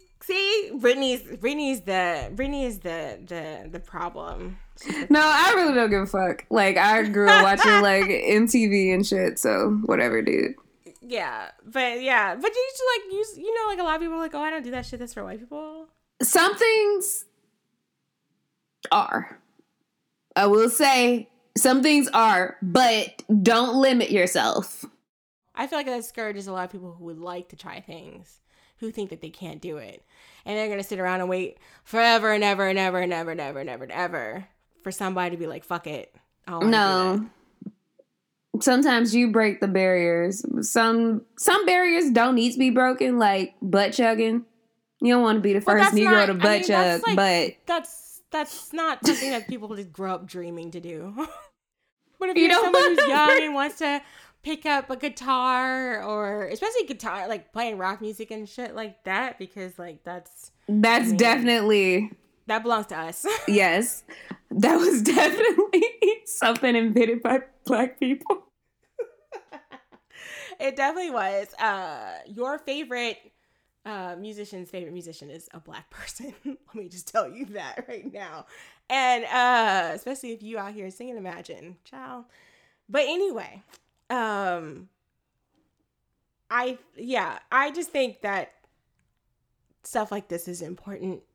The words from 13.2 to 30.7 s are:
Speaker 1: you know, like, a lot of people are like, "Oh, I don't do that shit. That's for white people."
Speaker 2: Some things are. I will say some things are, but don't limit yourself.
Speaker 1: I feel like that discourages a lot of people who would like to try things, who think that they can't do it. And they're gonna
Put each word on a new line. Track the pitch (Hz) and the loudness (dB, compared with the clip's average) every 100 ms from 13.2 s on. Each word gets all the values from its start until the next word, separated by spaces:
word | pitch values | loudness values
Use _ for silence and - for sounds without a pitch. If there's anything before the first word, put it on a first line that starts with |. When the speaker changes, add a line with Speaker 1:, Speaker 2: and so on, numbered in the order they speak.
| 440 370 | -6 -8
Speaker 1:
you | 381 | -6
know, | 453 440 | -4 -2
like, | 381 | -4
a | |
lot | 349 320 | -4 -4
of | |
people | 330 | -4
are | 330 | -6
like, | 320 | -8
"Oh, | 302 | -6
I | 302 | -6
don't | 311 | -6
do | 240 | -8
that | 247 240 | -10 -10
shit. | 240 | -12
That's | 240 | -14
for | - | -12
white | 196 214 | -14 -14
people." | 240 294 311 320 320 _ _ - | -14 -14 -14 -16 -20 _ _ -6
Speaker 2:
Some | 247 359 359 403 | 0 4 4 2
things | 453 440 415 403 370 - - _ _ _ _ _ _ _ _ _ _ _ _ _ _ _ - | 2 4 2 0 -2 -8 -12 _ _ _ _ _ _ _ _ _ _ _ _ _ _ _ 0
are. | 208 - - - - _ _ _ _ _ _ _ _ _ - | 0 2 -4 -8 -14 _ _ _ _ _ _ _ _ _ 2
I | 202 | 4
will | 208 233 | 6 4
say | 247 285 262 240 240 - _ _ - | 4 4 4 4 2 -4 _ _ 0
some | 262 262 | 4 4
things | 285 294 254 | 4 4 4
are, | 226 226 185 180 - | 4 4 4 0 -4
but | 185 175 247 226 - - - 208 | 0 4 4 4 -2 -8 0 4
don't | 196 226 247 254 | 6 4 4 4
limit | 269 247 - | 4 4 2
yourself. | 202 180 170 110 - - - - _ _ _ _ _ _ | 2 2 2 0 0 -4 -10 -18 _ _ _ _ _ _
Speaker 1:
I | - 262 | -10 -6
feel | 311 | -6
like | 262 | -6
that | 240 | -6
discourages | 233 - 214 202 196 | -8 -10 -10 -10 -10
a | |
lot | 185 | -8
of | 180 | -10
people | 196 180 | -12 -18
who | 170 170 | -16 -16
would | 160 | -14
like | 170 180 180 | -12 -12 -14
to | 160 | -18
try | - - | -18 -18
things, | - 165 - - 180 _ _ _ _ _ | -18 -20 -20 -20 -20 _ _ _ _ _
who | 226 | -12
think | 220 196 | -10 -10
that | 123 | -12
they | 156 | -16
can't | - 180 156 | -16 -16 -14
do | 175 151 | -12 -12
it. | 107 - _ _ - _ - | -14 -20 _ _ -20 _ -8
And | 208 | -6
they're | |
gonna | 214 | -4